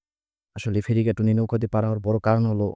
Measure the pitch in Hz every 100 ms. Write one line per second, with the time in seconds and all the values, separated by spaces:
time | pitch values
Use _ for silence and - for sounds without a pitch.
0 | _ _ _ _ _ - 113 104 110 113
1 | 113 104 110 110 113 113 110 107 110 107
2 | 101 110 110 113 113 104 101